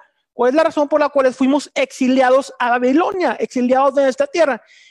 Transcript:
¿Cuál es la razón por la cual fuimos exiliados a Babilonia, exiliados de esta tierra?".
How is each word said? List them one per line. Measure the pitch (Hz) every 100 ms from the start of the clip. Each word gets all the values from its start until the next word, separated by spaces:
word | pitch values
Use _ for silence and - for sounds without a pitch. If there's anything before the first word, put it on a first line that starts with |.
| _ _ _
¿Cuál | - 247
es | 294
la | 320
razón | 302 294
por | 302
la | 285
cual | 285 262
fuimos | 240 262 285 - -
exiliados | 262 - 254 262 254 262 262 -
a | 240
Babilonia, | 247 247 285 370 392 311 -
exiliados | 220 254 247 262 277 262
de | 269
esta | - 285
tierra?". | 349 302 247 - - _